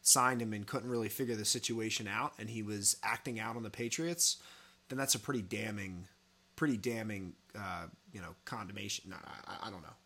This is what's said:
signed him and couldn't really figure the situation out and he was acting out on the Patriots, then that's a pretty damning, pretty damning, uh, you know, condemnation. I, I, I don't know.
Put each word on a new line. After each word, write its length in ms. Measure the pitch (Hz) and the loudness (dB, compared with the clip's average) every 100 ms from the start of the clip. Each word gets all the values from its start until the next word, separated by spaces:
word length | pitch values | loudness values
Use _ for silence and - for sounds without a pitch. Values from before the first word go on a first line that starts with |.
signed 400 | - 135 123 127 | 8 8 8 6
him 100 | 113 | 0
and 160 | 107 101 | -2 -2
couldn't 220 | 139 117 | -2 0
really 200 | 120 110 | 0 0
figure 260 | - 127 110 | 0 0 0
the 100 | 104 | 2
situation 640 | 123 - 113 110 - 104 | 2 2 0 0 0 0
out 260 | 104 147 - | 0 0 -4
and 120 | 110 | -6
he 120 | 113 | -4
was 360 | 104 104 101 - | -2 2 4 4
acting 360 | 107 120 - 117 | 0 -2 -2 -4
out 160 | 110 117 | -4 -4
on 80 | |
the 60 | 110 | -6
Patriots, 680 | 107 120 - 165 170 - - - - - - _ | -4 -2 0 -2 4 4 2 -6 -20 -20 -20 _
then 80 | 131 | -2
that's 180 | 135 123 | 2 2
a 40 | |
pretty 220 | 107 127 | 2 -2
damning, 680 | 92 104 110 104 98 90 92 - _ _ _ - | 0 -2 -2 -2 -4 -6 -12 -16 _ _ _ 0
pretty 180 | 156 117 | 2 4
damning, 580 | 120 113 110 101 92 - _ 107 | 2 0 -2 -4 -6 -12 _ -8
uh, 280 | 98 90 85 - - | -4 -4 -6 -12 -14
you 80 | 101 | -12
know, 160 | 85 82 | -10 -12
condemnation. 680 | - 120 98 101 101 - 95 | -8 -6 -6 -6 -4 -4 -6
I, 380 | 90 - - - | -12 -12 -14 -10
I, 140 | 95 113 | -8 -8
I 40 | |
don't 100 | 95 | -8
know. 60 | 76 - | -14 -18